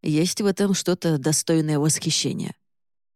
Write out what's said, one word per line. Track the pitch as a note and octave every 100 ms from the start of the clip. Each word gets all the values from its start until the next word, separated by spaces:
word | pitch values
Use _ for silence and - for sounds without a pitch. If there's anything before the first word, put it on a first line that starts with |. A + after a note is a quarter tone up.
Есть | - D3+ F3 -
в | G3+
этом | F#3+ G3+
что-то | F#3+ - F3+ F3 D3+
достойное | C#3+ D3+ - D#3+ D#3 D3
восхищения. | D3+ - E3 - C#3+ - - - _ _ _ _ _